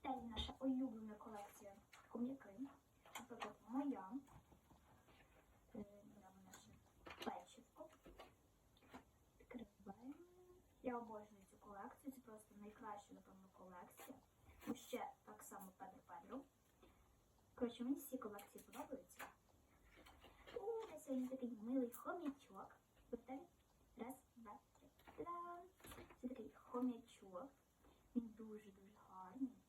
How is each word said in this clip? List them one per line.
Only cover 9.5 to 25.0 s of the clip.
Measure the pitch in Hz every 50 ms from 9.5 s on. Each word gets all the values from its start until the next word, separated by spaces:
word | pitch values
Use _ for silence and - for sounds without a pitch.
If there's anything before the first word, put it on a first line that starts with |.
| - 247 220 - - - - 202 196 214 240 262 294 339 349 - - 359 370 - - - - - - - -
Я | 254 240
обожнюю | 240 226 220 220 214 214 214 208 196 190 -
цю | -
колекцію, | - - 208 202 196 208 247 - - - 277
це | - 247
просто | - 233 214 214 - - 208
найкраща, | 202 208 208 214 - 240 196 208 202 - - 190
напевно, | 190 190 - - - - - -
колекція. | - - 185 185 175 190 - - - - - 269 - - - - - - - - - -
Ну, | - 233
ще | - - - - 226 - - - - -
так | - 214 214 -
само | - - 196 190 190 -
Педро | - - - - - -
Педро. | - - - - 196 - 269 - - - - - - - - - - - - - - - - - - - - - - -
Коротше, | - 247 233 - - 240
мені | 247 285
всі | 277 - - 262
колекції | 262 - 208 202 208 - - - 202 -
подобаються. | - - 254 302 - 277 - - - - - - - - - - - - - - - - - - - - - - - - - - - - - - - -
У, | -
у | 392 427 466 453 440
нас | - 339 294 285
сьогодні | 294 269 254 254
такий | 247 262 262 254 233 240 214
милий | 208 233 262 269 247 233
хомячок. | - - - - 359 359 330 285 277 - - - 190 190 - - - - - - - - - -
Готові? | 247 226 - - 262 277 349 - - - - - - - - - -
Раз, | - 226 247 262 - - - -
два, | 240 226 208 208 - - - -
три. | - - - - -